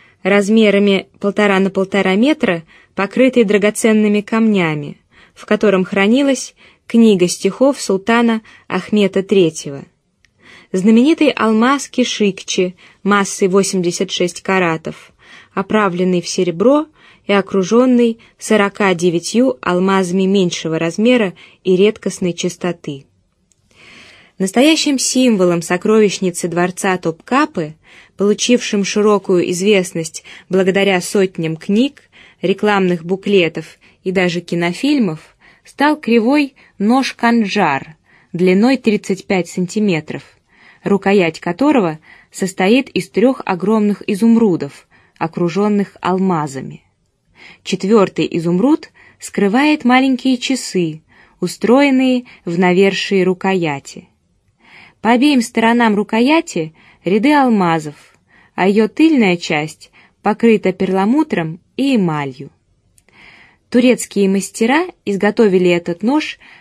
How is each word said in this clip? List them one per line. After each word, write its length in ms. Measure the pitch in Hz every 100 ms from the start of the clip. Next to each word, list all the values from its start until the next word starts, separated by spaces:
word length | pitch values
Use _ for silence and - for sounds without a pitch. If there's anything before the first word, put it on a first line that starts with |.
| _ _
размерами 840 | 185 202 196 220 214 196 202 190 - -
полтора 380 | 202 196 208 190
на 120 | 190
полтора 440 | 190 190 202 190
метра, 480 | 190 269 311 208 170 - - _
покрытый 500 | - 196 226 254 254
драгоценными 800 | 202 208 208 214 226 214 214 208
камнями, 760 | 208 226 220 202 165 151 147 - _ _ _
в 120 | - -
котором 380 | 214 214 185
хранилась 680 | 185 196 196 254 277 254 - _ _ _ -
книга 420 | 233 220 190 180
стихов 520 | - 196 - 269 269
султана 640 | - 190 196 233 233 220 - - -
Ахмета 560 | 180 - 208 190 196
третьего. 640 | 190 196 165 160 151 139 - _ _ _ _ _ _ - _
Знаменитый 600 | 185 202 226 277 320 294
алмаз 580 | - 220 220 247 277 -
Кишикчи 880 | - 240 - 202 185 - - 180 - - _
массой 460 | 190 202 196 - 196
восемьдесят 640 | 196 196 190 175 175 185
шесть 320 | - 180 -
каратов, 680 | - 190 175 160 160 - - _ - - -
оправленный 640 | - 196 220 202 175 185 180
в 80 | 165
серебро 600 | - 180 165 226 294 311 _ _ _ -
и 60 |
окруженный 840 | 202 190 196 180 233 262 240 233 226 _ _
сорока 540 | - 214 202 - 196
девятью 640 | 170 175 165 - 226 262 -
алмазами 640 | - 180 190 190 180 190
меньшего 540 | 190 202 180 - 160 160
размера 540 | 165 170 226 247 196 - - _
и 100 | 185
редкостной 600 | 180 208 220 196 - 180
чистоты. 720 | 170 180 - 180 170 - 139 - _ _ _ _ _ _ _ - - - - _ -
Настоящим 600 | 190 240 302 311 302 262
символом 640 | - 254 254 208 180 170
сокровищницы 880 | 170 180 214 220 208 - 185 180 180
дворца 480 | 170 175 - 196 185
Топкапы, 760 | 165 160 - 254 302 - 151 - _ - - -
получившим 680 | 202 202 - 240 - 208
широкую 640 | 185 214 208 202 190 180 -
известность 720 | 175 196 196 180 170 160 - - - -
благодаря 500 | 185 190 190 196 185
сотням 560 | - 208 190 180 160 160
книг, 460 | - 208 277 - _ - - _
рекламных 640 | 175 196 214 202 185 175
буклетов 760 | 165 190 202 196 160 165 160 - _ _
и 80 | 185
даже 300 | 185 180 175
кинофильмов, 920 | 175 175 175 175 277 294 196 156 - _ _ _
стал 320 | _ - 294 302
кривой 580 | 220 233 220 302 277 _ _ -
нож-канджар 1160 | 202 262 247 - 233 233 196 208 165 139 - - _ _ _
длиной 440 | 170 180 190 240 262
тридцать 500 | 226 202 - 185 -
пять 220 | 190 175
сантиметров, 760 | - 180 214 208 156 156 139 - _ _ _ - _
рукоять 560 | 175 196 196 202 165 -
которого 580 | 175 170 285 285 175 156 _ - _
состоит 580 | - 190 190 190 262 277
из 200 | 190 -
трех 320 | 190 247 254
огромных 640 | - 180 190 220 208 196 -
изумрудов, 800 | 196 226 226 220 156 139 - _ _ _ -
окруженных 800 | 160 170 175 170 208 202 196 -
алмазами. 840 | 170 185 190 165 151 131 147 156 _ _ _ _ _ _ - -
Четвертый 640 | - 185 190 226 185 - -
изумруд 600 | 175 170 180 254 320 - _ - _
скрывает 680 | - - 202 240 302 302
маленькие 540 | 240 254 269 254 262 247
часы, 640 | - 262 - 185 165 156 _ _ _ -
устроенные 880 | 175 - 196 262 285 262 262 254 247 -
в 120 | 180 170
навершии 640 | 180 180 196 190 - 196
рукояти. 840 | 180 185 190 190 160 139 - - - _ _ _ _ _ _ - - _
По 100 | 214
обеим 320 | 240 294 269
сторонам 540 | 226 226 226 240 226 202
рукояти 760 | 208 220 254 320 330 175 160 - _ _
ряды 280 | 175 208 269
алмазов, 840 | 294 262 214 175 165 151 147 _ _ _ _ _
а 140 | - 185
ее 200 | 208 214
тыльная 480 | - 320 285 196 175
часть 540 | - 151 156 - - _ _ _
покрыта 500 | 208 214 233 214 190
перламутром 880 | 185 185 190 202 285 311 180 160 170 _ -
и 200 | 269 240
эмалью. 540 | 175 151 139 131 143 _ _ _ _ _ _ _ - - _ _ _
Турецкие 580 | 247 247 214 - 202 196
мастера 580 | 196 190 - 226 294 370 -
изготовили 640 | - 196 202 208 214 185 180
этот 320 | 175 170 170
нож 360 | 220 302 - - - -